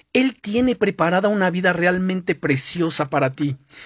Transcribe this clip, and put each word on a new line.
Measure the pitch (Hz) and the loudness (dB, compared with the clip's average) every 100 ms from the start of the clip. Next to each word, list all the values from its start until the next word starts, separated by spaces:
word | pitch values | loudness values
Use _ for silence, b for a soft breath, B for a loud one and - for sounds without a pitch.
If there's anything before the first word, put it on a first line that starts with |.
| B | B
Él | 247 262 - | 0 0 -2
tiene | - 220 254 233 | -4 0 0 0
preparada | 196 190 165 180 202 | -2 0 0 2 2
una | 208 185 | 2 0
vida | 180 185 | 0 0
realmente | 170 175 180 185 185 180 | 2 0 0 -2 -2 -4
preciosa | 160 151 135 - 175 165 - 143 | -4 0 0 0 0 0 0 0
para | 147 135 | 0 0
ti, | 135 147 131 _ B | -2 -4 -4 _ B